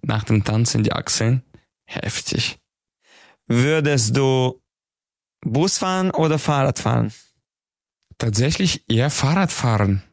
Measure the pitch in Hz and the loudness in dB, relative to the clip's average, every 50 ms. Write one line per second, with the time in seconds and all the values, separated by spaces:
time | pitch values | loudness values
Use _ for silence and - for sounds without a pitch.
0 | - - 110 110 - - 113 107 98 - 107 110 117 117 - 117 110 110 - - | -4 -2 -4 -4 0 0 0 0 2 0 0 0 0 0 0 0 0 0 -2 -4
1 | - - - - 117 113 131 131 - _ _ - _ _ _ _ _ - - - | -4 -4 -2 0 0 0 0 0 -2 _ _ -20 _ _ _ _ _ -12 -12 -8
2 | - - - - - - - - - - - - _ _ _ _ _ _ _ _ | -6 -6 -6 -6 -6 -4 -4 -4 -4 -4 -8 -12 _ _ _ _ _ _ _ _
3 | _ _ _ - - _ _ _ _ - 120 120 123 147 156 160 147 147 143 131 | _ _ _ -20 -20 _ _ _ _ -2 0 2 2 2 2 2 2 2 2 2
4 | 113 107 120 135 139 135 131 131 127 127 127 - _ _ _ _ _ _ _ _ | 0 0 0 2 2 2 2 2 2 0 -2 -6 _ _ _ _ _ _ _ _
5 | _ _ _ _ _ _ _ _ - - 110 139 165 196 - - 202 185 185 185 | _ _ _ _ _ _ _ _ -8 -4 0 0 0 0 0 0 -2 -2 0 0
6 | 185 190 - - 160 160 156 147 - - 147 143 135 139 131 - - 107 120 120 | 0 0 0 0 0 2 0 0 0 0 0 2 2 0 -2 -2 -2 0 0 0
7 | 113 107 - - - _ _ _ _ _ _ _ _ _ _ _ _ _ _ _ | 0 -2 -6 -12 -20 _ _ _ _ _ _ _ _ _ _ _ _ _ _ _
8 | _ _ - _ - 117 101 104 123 147 160 - 196 170 - - _ _ 113 113 | _ _ -10 _ -4 -2 0 0 0 0 0 0 -2 -2 -2 -4 _ _ 0 0
9 | 127 143 - - - 135 160 190 196 - - - - 123 113 104 104 98 98 98 | 0 0 0 0 0 0 2 2 0 0 -2 -2 0 0 2 2 2 2 0 -2
10 | - _ | -4 _